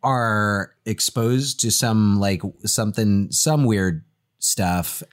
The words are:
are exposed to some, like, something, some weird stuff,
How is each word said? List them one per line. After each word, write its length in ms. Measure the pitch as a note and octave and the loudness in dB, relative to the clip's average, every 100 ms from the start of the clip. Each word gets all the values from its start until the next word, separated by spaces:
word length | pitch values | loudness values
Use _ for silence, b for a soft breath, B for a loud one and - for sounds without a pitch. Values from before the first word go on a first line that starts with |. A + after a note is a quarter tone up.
are 720 | C3 C3 A2+ G#2+ G#2 G2+ F#2+ _ | 0 0 2 2 2 0 -4 _
exposed 760 | - G#2+ - - A2+ B2+ C#3 - | -8 -4 -2 0 0 0 -2 -2
to 100 | A2+ | -2
some, 480 | - A#2+ A2 G#2 G2+ | 0 2 2 4 2
like, 240 | G2+ F#2 G2 - | 0 -2 -6 -8
something, 680 | G#2 - G#2+ G2+ A2 G2+ G2 | -4 -2 -2 0 2 2 0
some 340 | - - D3+ | -2 0 2
weird 400 | C3 G#2 F#2+ E2+ - _ _ _ | 2 2 0 -2 -8 _ _ _
stuff, 640 | - - F2+ F2+ E2+ - - | -4 -2 0 -2 -4 -10 -8